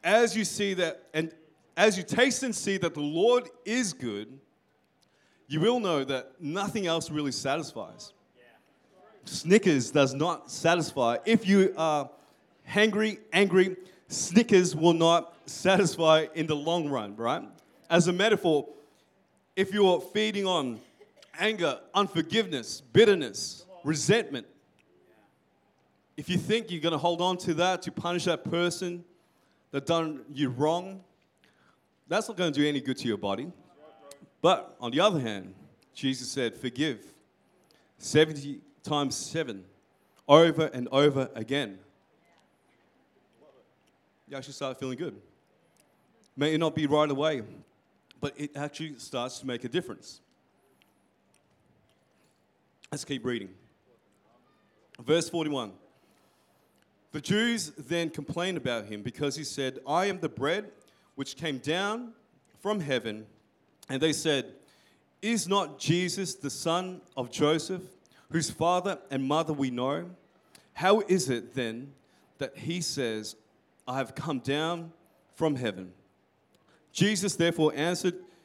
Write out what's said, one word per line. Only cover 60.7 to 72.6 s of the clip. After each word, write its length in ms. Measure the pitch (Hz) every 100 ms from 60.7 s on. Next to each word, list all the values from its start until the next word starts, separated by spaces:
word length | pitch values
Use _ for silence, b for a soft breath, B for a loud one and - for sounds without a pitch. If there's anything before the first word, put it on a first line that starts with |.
| - b b b -
which 200 | 135 -
came 220 | 160 135
down 540 | 117 170 202 226 240 - _ _ _ _
from 180 | 202 214
heaven." 480 | 147 127 117 107 110 _ _ _ _ _ -
And 140 | 131
they 100 | 160
said, 420 | 151 160 139 117 - b b b b b _
"Is 240 | 208 233 165
not 300 | 202 156 151
Jesus 560 | - 175 180 185 185
the 160 | - 139
son 500 | - 165 170 185 185 - -
of 140 | 120
Joseph, 520 | - 147 156 156 185 123 - _ b b
whose 200 | 165 160
father 480 | - 165 180 185 175 -
and 140 | 139
mother 280 | 135 151 160
we 180 | 147 131
know? 400 | 123 127 156 175 180 _ _ b b b
How 260 | - 180 220
is 280 | 202 185 135
it 240 | 120 -
then 400 | 135 117 113 139 139 b b b _
that 200 | 135
he 220 | -